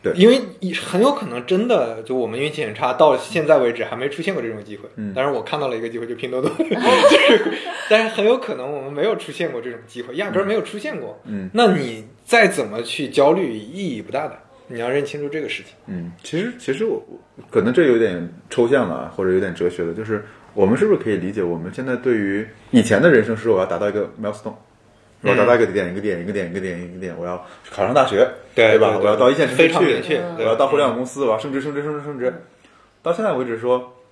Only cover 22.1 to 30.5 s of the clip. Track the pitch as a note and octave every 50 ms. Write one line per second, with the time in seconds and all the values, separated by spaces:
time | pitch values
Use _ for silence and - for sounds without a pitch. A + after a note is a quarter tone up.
22.1 | A#2+ G#2+ G2+ G2 G2 G#2 A2 - - - - - - A#2+ G#2 - G#2+ G2 D3 F3
23.1 | D3 A2+ G#2 A#2 A2 G#2+ A2 A2+ G#2+ F#2 F#2 - F#2 F2 G#2 G#2 G2 G#2 F#2+ -
24.1 | - - G#2+ G2+ G#2 - - A2 - - _ _ _ _ _ _ _ _ _ _
25.1 | _ _ - C#3 B2+ - G#2 A2+ B2 A2+ A2+ G2 F#2 G2+ F#2 F2 F2+ G2 G2+ G#2
26.1 | F#2 E2+ E2+ G2 G2 G2+ F#2 E2+ F2 G2 F#2 F#2 F2 F2 F2+ E2+ F2 F2+ F#2 F2+
27.1 | E2 E2+ E2+ F2 F2+ F2 - - - - - - - - F#2+ G#2 C3 C#3+ C3 -
28.1 | G2+ G2 - - - - - - - A#2+ A2+ A2 G#2+ G#2+ A2 G2 F#2+ F#2+ G2 G#2
29.1 | G#2+ A2 B2+ B2+ C#3 D#3 D3 B2+ B2+ C#3+ E3 E3 E3 D#3+ F3 D3 - - - -
30.1 | D3+ B2+ - - - - A2+ A2+